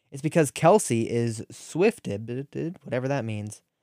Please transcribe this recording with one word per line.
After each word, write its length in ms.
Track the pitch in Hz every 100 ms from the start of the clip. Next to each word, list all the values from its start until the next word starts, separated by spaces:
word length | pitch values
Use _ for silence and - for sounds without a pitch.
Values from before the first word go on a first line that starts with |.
| _
"It's 120 | 139
because 280 | 151 175 147
Kelsey 580 | - 160 214 - 117 113
is 360 | 117 117 110 -
swifted," 1300 | - - 160 208 - - 101 113 123 143 135 156 190
whatever 240 | - 123 131
that 180 | 139
means, 380 | 113 107 104 - _ _